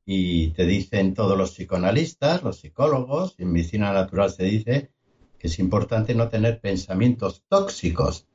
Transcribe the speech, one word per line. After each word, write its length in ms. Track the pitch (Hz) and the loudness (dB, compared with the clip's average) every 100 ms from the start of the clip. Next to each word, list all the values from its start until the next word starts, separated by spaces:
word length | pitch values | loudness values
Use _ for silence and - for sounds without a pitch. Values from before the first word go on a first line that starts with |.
y 440 | - 95 90 85 80 | -4 0 2 2 0
te 160 | 78 87 | 0 2
dicen 480 | 98 - 104 95 | 0 0 0 0
todos 240 | 95 98 98 | 2 0 2
los 140 | 95 | 0
psicoanalistas, 880 | - 90 90 92 120 165 - 139 175 | -4 -6 -2 0 0 -2 -2 0 0
los 160 | 120 - | -2 -8
psicólogos, 800 | - - 147 135 123 147 185 - | -12 0 2 2 -2 -4 -4 -6
y 40 | |
en 100 | 90 | -2
medicina 400 | 85 85 104 101 | 0 0 -2 0
natural 380 | 98 95 92 98 | 0 0 0 0
se 140 | 95 | 0
dice 460 | 92 107 107 139 139 _ _ _ _ _ | 0 0 0 -2 -2 _ _ _ _ _
que 80 | 85 | -6
es 100 | 82 | -2
importante 560 | 92 101 - 113 110 | 0 0 0 0 0
no 140 | 117 117 | 0 0
tener 320 | 110 117 113 | 2 0 0
pensamientos 840 | 101 95 - 95 123 117 98 - _ | -4 -4 -4 2 2 2 -4 -8 _
tóxicos. 800 | 196 196 - 87 82 - - - | 2 2 -2 -2 0 -2 -2 -12